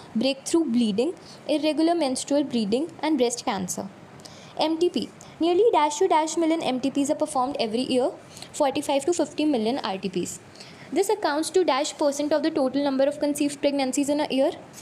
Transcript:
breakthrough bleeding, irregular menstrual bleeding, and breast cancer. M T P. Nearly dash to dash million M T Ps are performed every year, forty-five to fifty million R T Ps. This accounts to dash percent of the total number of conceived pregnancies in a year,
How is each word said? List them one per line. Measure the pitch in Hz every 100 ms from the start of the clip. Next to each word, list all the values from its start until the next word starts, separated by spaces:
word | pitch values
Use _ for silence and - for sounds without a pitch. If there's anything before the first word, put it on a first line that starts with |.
| - 220
breakthrough | 262 269 - 330 311
bleeding, | 233 226 202 269 - - - -
irregular | 302 302 294 320 339
menstrual | 285 262 - 277
bleeding, | 269 240 208 226 330 -
and | 302 302
breast | 240 240 -
cancer. | 196 180 - 196 - - - - - - -
M | 311 320
T | 349
P. | - - - - -
Nearly | 320 359 453
dash | 349 - -
to | 381
dash | 330 311 320
million | 330 330
M | - 254
T | 269
Ps | 262 277
are | 302
performed | 302 269 254 285
every | 226 226
year, | 262 254 277 - - - -
forty-five | - 285 269 285 285 269
to |
fifty | 349 294 - 302
million | 269 220 262
R | - 190
T | 196
Ps. | 185 - - - - - - -
This | 269 392
accounts | 415 359 285 320
to | 381
dash | 330 269 294 -
percent | 294 277 294
of | 311
the | 302
total | 311 262 269
number | 285 262 277
of | 294
conceived | 294 285 285 285
pregnancies | 294 277 262 262 277
in | 294
a | 302
year, | 262 285 - - -